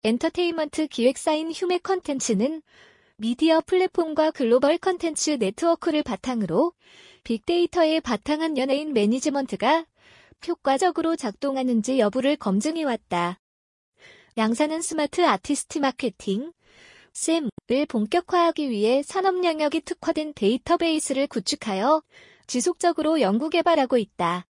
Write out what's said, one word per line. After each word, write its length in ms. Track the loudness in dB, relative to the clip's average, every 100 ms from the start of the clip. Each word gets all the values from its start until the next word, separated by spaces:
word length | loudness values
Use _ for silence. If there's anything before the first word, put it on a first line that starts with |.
엔터테인먼트 800 | 0 0 0 0 -2 0 -4 -2 -4
기획사인 640 | 2 2 2 0 0 -2
휴메 260 | -4 -2 -2
컨텐츠는 840 | 0 -2 -2 -4 0 0 0 -2 _ -20 -20 _ _ _
미디어 440 | -6 0 4 4
플랫폼과 680 | 2 0 0 0 -2 2 0
글로벌 480 | 0 2 4 4 2
컨텐츠 600 | 0 -2 -4 -4 -2 0
네트워크를 640 | -2 0 0 0 0 -2
바탕으로 680 | -2 -6 -4 -4 0 2 0 -2 _ -20 -20 -20
빅데이터에 720 | -6 -6 -2 0 0 2 2 2
바탕한 600 | -2 -6 -2 -2 -2 -2
연예인 340 | 0 -2 0
매니지먼트가 920 | 0 2 2 0 -2 -4 -2 2 2 0 _ _ -20 _ _ -8
효과적으로 720 | -4 0 2 2 0 -2 -2
작동하는지 840 | -4 -4 -4 -2 0 0 0 2
여부를 380 | 2 2 0 0
검증해왔다. 1040 | 0 0 0 -2 -4 -4 _ -2 -2 -6 _ _ _ _ _ _ -20 -20 _ -2
양사는 440 | 0 2 0 -2
스마트 440 | -4 -4 -2 2 2
아티스트 540 | 2 -2 -4 -4 -2
마케팅, 720 | -2 -2 -6 -6 -4 -4 -4 -14 _ _ -20 -20 _
쌤을 720 | -8 0 0 0 -8 _ -2 0
본격화하기 840 | -2 0 0 2 2 2 2 -2
위해 320 | 0 2 2
산업 420 | 0 0 0 2
영역이 360 | 0 0 0 -2
특화된 540 | -4 -6 -4 -2 -4
데이터베이스를 920 | 0 0 0 0 0 2 0 -2 -2 -2
구축하여 800 | -2 -4 -6 -4 -2 2 0 _ -20 -20 _ _
지속적으로 720 | -2 -2 0 0 0 0 2
연구 300 | 2 2 0
개발하고 480 | 0 2 2 4 2
있다. 480 | 0 _ -2 -2 -8